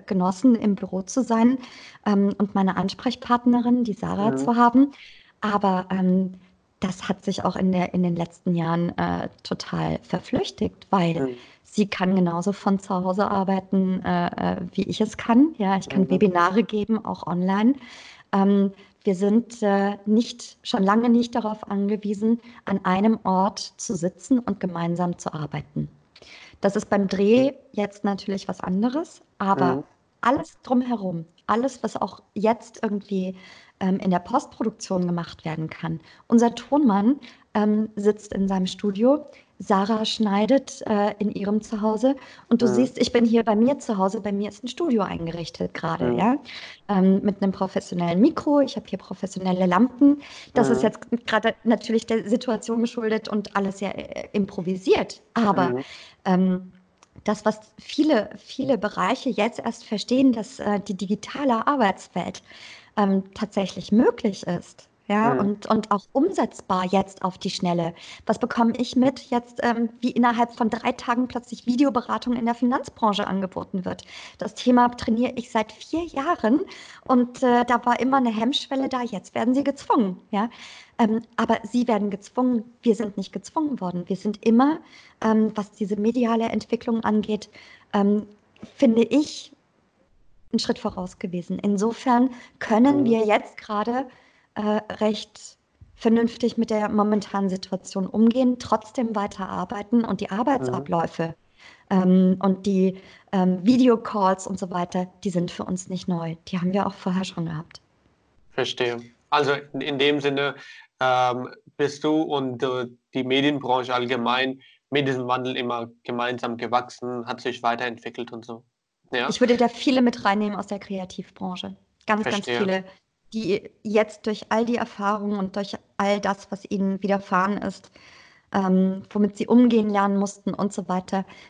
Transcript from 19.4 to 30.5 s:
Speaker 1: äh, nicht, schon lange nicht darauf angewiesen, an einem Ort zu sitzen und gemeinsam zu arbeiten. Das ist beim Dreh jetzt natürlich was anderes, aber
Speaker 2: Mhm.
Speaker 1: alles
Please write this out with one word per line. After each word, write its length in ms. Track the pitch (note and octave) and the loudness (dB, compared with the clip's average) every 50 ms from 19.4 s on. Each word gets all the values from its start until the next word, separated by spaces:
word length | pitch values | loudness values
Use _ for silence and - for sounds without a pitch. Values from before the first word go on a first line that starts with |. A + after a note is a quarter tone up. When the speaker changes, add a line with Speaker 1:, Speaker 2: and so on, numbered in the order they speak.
| A#3 - - - | 2 -2 -4 -2
Speaker 1:
äh, 360 | G#3+ G3+ G3 G3 G3 G3+ G3+ G3+ - | 0 2 2 2 2 0 -2 -4 -2
nicht, 520 | G#3 G#3+ A3 A#3 - - - - - - _ - | 2 2 2 2 0 -4 -16 -18 -20 -20 _ -6
schon 200 | - - G#3+ F#3+ | -2 0 2 4
lange 260 | G3 G#3 A3+ A#3 B3 | 4 4 4 6 4
nicht 260 | A#3 A#3+ A#3 - - | 4 4 2 0 -2
darauf 340 | B3+ G3 G#3+ G#3+ G#3+ - - | -4 -4 -4 -6 -8 -8 -6
angewiesen, 720 | G3+ G3 G3+ G3+ G#3+ G3+ - G3+ G#3+ G3 A3 A3+ A#3 A#3 - - - - - | -4 -2 -2 -2 -2 -2 -2 -4 -4 0 0 0 0 0 -4 -10 -20 -12 -6
an 180 | - G3 F#3+ - | -4 -4 -2 0
einem 340 | F#3 F#3 F#3+ G3+ A3 A3 G#3 - | 0 0 2 4 2 2 2 0
Ort 360 | F#3+ F#3 F#3 F#3+ G#3 G3+ - - - _ | 0 2 2 2 0 -2 -6 -12 -14 _
zu 180 | - - - A3 | -12 -8 -6 -6
sitzen 440 | D#3+ D#3+ F3+ F3+ - - - C4+ A#3+ | -4 -4 -4 -6 -6 -2 0 0 0
und 200 | A#3+ - G3 - | 0 -2 -4 -4
gemeinsam 580 | - F#3 E3+ E3+ E3+ E3+ E3+ E3+ F3+ F3 F3 - | -4 -6 -4 -4 -4 -2 -2 -2 -2 -4 -4 -6
zu 120 | - - - | -8 -8 -8
arbeiten. 560 | D#3 D3 D3 - D3 - - - D3+ D3+ D3 - _ _ _ - - - - - - - - - - | -8 -8 -8 -8 -10 -10 -8 -8 -8 -8 -8 -10 _ _ _ -20 -20 -20 -20 -20 -20 -20 -20 -6 -2
Das 140 | - G3+ G3 | -2 0 0
ist 140 | G#3+ G3+ - | -2 -2 -2
beim 180 | G#3+ G3+ G3+ | 0 0 0
Dreh 460 | F#3 G3 F#3 G3+ G3+ A3+ B3+ C4 C#4 C#4 - - _ | 0 0 2 4 4 6 6 4 2 0 -6 -16 _
jetzt 320 | - G#3 G3+ G3+ - - - | -6 -6 -6 -6 -6 -6 -4
natürlich 440 | G3+ G3 F#3+ - - G3 G3 - | -4 -4 -4 -6 -6 -8 -6 -6
was 140 | - F#3 - | -8 -10 -8
anderes, 600 | - F#3 F#3 G3 G#3+ B3 B3 D4+ F4+ - - - _ _ _ | -4 -4 -2 0 0 0 0 -2 -6 -6 -10 -20 _ _ _
aber 380 | - G3+ F#3+ G3 - F#3+ - C3 | -4 0 0 2 2 2 2 2
Speaker 2:
Mhm. 60 | C#3 - _ _ _ _ _ _ _ | 0 -4 _ _ _ _ _ _ _
Speaker 1:
alles 360 | - A3+ C4+ D#4+ D#4+ - | 0 0 0 0 -2 -6